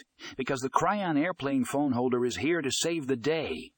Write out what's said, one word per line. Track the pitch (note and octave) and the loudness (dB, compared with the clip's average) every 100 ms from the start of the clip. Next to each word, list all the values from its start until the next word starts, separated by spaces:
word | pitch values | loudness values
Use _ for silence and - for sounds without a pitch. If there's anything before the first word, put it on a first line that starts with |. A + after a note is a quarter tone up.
| - _ - - | -16 _ -14 -8
because | C3+ C3+ | -4 -2
the | C3 | 0
Kryon | - E3 G#3 F#3 D3 | 2 2 2 0 2
airplane | E3+ F3+ C3 C#3 | 2 0 0 0
phone | A#2+ C#3+ D3 | 0 0 2
holder | A#2+ B2+ B2 B2 | 2 2 2 2
is | A2+ | 0
here | C3 E3+ | 0 0
to | D3+ | 0
save | - E3 E3+ C3 | -2 -2 -2 -2
the | C3 | -2
day. | A2+ D#3+ C3+ - - | 0 0 -2 -6 -10